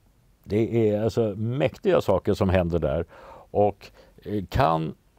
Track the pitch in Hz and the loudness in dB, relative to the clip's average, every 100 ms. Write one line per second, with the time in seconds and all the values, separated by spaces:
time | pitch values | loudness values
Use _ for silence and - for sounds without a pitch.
0 | _ _ _ _ - 101 110 117 107 104 | _ _ _ _ -4 -2 0 2 2 2
1 | 110 120 110 98 110 131 156 - 208 170 | 0 0 -2 -2 -4 -2 -2 -2 0 0
2 | - 92 - 95 98 92 87 82 76 78 | 2 0 0 0 2 2 2 0 -2 -2
3 | 85 - - - - 95 104 - - - | -6 -12 -20 -20 -6 0 0 -2 -14 -20
4 | - - - 104 90 - 151 165 160 - | -20 -18 -8 -6 -4 0 0 0 -4 -10
5 | _ | _